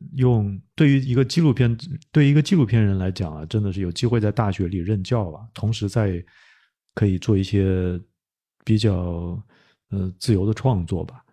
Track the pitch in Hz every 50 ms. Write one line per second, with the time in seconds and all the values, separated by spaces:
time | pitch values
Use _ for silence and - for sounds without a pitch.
0 | - - - 131 127 123 120 110 104 101 101 92 - _ _ - 160 143 139 135
1 | 131 127 120 131 135 131 - 170 165 151 120 120 123 117 117 110 143 180 - -
2 | - _ - 156 147 139 143 156 143 - 196 175 135 101 117 113 107 101 98 95
3 | 92 92 92 - 95 82 76 76 78 82 - 110 104 101 87 98 95 87 82 -
4 | - 117 113 117 104 104 101 - 113 101 92 - 95 85 92 92 85 95 110 98
5 | 92 - 123 117 104 87 76 - 110 - _ - - 107 113 - 104 98 - 117
6 | 107 98 90 85 85 - _ _ _ _ _ _ _ _ _ _ _ _ _ -
7 | 107 101 92 87 - - 107 95 98 95 104 98 95 95 92 92 90 90 90 87
8 | - _ _ _ _ _ _ _ _ _ _ _ _ - 110 107 107 107 95 90
9 | 90 87 85 85 87 87 87 101 - - _ _ _ _ _ _ _ _ 98 98
10 | 92 92 90 - - - 110 92 95 107 110 - - 131 123 92 85 80 95 85
11 | 80 - - - _ _